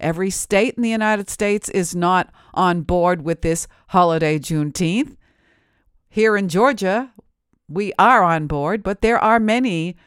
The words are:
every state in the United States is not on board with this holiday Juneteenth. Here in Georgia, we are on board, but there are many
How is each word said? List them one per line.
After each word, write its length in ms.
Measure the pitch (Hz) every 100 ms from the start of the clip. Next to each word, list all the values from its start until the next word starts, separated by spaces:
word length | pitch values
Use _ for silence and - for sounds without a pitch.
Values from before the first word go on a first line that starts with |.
every 300 | 160 165 190
state 460 | - - 202 247 -
in 60 |
the 60 | 233
United 400 | 220 214 208 196
States 400 | - 208 208 -
is 260 | 190 170
not 380 | 175 175 185 - _ _
on 260 | - 180 170
board 380 | 151 180 175 180
with 220 | 156 165
this 260 | 160 165 - _ _
holiday 500 | 190 170 165 156 151
Juneteenth. 800 | 135 156 147 - 170 208 294 - _ _ _ _ _ _ _ _ _
Here 300 | - 202 208
in 100 | 190
Georgia, 640 | 170 262 240 185 214 262 - _ _ _ _ -
we 240 | 160 208 -
are 240 | 208 247
on 240 | 175 165 147
board, 360 | 147 147 214
but 200 | 190 202
there 160 | 220 233
are 200 | 214 226
many 560 | 214 240 254 165 170 180